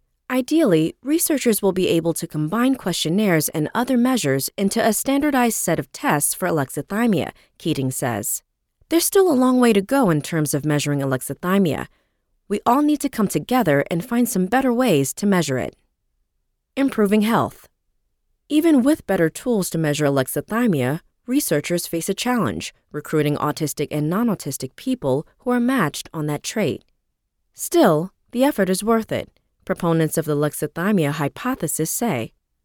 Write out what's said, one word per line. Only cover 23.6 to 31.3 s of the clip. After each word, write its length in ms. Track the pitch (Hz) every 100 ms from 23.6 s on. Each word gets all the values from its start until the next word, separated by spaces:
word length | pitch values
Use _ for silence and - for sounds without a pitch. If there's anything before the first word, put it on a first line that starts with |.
| 156 - 143
and 200 | 151 151
non-autistic 640 | 190 240 180 147 - 135 -
people 500 | 262 254 139 135 - _
who 120 | 247
are 80 | 247
matched 500 | 240 269 151 - -
on 140 | 156 151
that 160 | 147
trait. 400 | - 226 160 98 - _ _ _ _ _ _
Still, 580 | - - 349 233 151 185 - _
the 100 | 240
effort 260 | 277 254 185
is 140 | 190
worth 280 | 208 226 214
it, 200 | 123 - _ _ _
proponents 540 | - 175 175 165 160 175
of 80 | 151
the 100 | 147
alexithymia 760 | 147 - 151 165 190 202 143
hypothesis 760 | 151 139